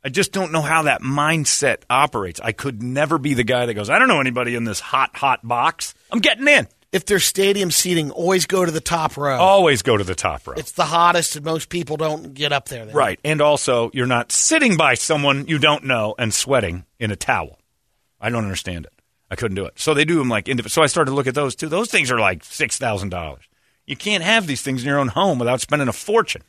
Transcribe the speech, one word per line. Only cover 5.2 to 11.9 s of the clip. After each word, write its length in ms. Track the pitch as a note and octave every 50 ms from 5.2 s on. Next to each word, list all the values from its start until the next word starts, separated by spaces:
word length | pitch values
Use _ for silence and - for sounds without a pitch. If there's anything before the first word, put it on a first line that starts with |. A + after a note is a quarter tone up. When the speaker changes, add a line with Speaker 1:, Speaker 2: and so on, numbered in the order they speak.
| - C#3 B2 - -
Speaker 1:
box. 480 | A#2 A#2+ A#2+ B2+ D#3+ - - - - - _ _ _
I'm 80 | - A#3+
getting 280 | G3 C#4+ A3+ G#3+ C4+
in." 200 | D4 D4 A#3 B2+ - _ _ _ _
Speaker 2:
If 140 | - F#3 -
there's 180 | - G#3 F3+ -
stadium 460 | - - F#3+ G3 G3 G3+ G3+ F#3+ F3
seating, 400 | D3+ - - F3+ F3+ E3 D3+ C#3
always 340 | - - E3+ F3+ F#3+ F#3 -
go 200 | - F#3+ F#3 F3+
to 60 | E3
the 80 | D#3 D#3
top 340 | - - E3+ E3 D#3 D#3 -
row. 220 | C#3 C#3+ C#3+ C3+
Speaker 1:
Always 460 | B2 F3+ F#3+ G3 G3 F#3 D#3+ C#3 A2 -
go 120 | C3 A#2
to 80 | G2+ G2
the 120 | F2+ F#2
top 320 | - - F#2 D2 C2 _
row. 80 | C#2 C2+
Speaker 2:
It's 140 | - D3 -
the 140 | - - E3+
hottest, 500 | D3 D#3+ E3+ E3+ F3 E3+ E3+ D#3+ - -
and 100 | D#3 C#3+
most 240 | D#3+ D#3+ D#3+ - _
people 280 | - F3 E3 B2